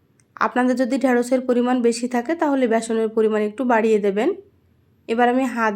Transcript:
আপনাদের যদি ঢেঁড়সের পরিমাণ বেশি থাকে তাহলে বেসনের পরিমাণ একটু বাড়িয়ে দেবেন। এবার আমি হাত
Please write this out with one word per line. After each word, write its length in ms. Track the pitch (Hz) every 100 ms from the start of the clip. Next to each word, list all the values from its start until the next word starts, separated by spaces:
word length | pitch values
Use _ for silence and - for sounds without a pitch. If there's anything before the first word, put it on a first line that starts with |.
| _ _ _ -
আপনাদের 380 | 220 247 247 254
যদি 180 | 247 269
ঢেঁড়সের 440 | 269 240 247 262 254
পরিমাণ 300 | 247 240 254
বেশি 260 | 233 233 247
থাকে 260 | 240 247 330
তাহলে 300 | 311 277 247
বেসনের 420 | 226 226 226 220
পরিমাণ 320 | 220 220 214
একটু 220 | 208 208 254
বাড়িয়ে 340 | 226 220 214
দেবেন। 300 | 202 196 277 403 - _ _ _ _ _ -
এবার 180 | 233 240
আমি 160 | 247 262
হাত 280 | 233 220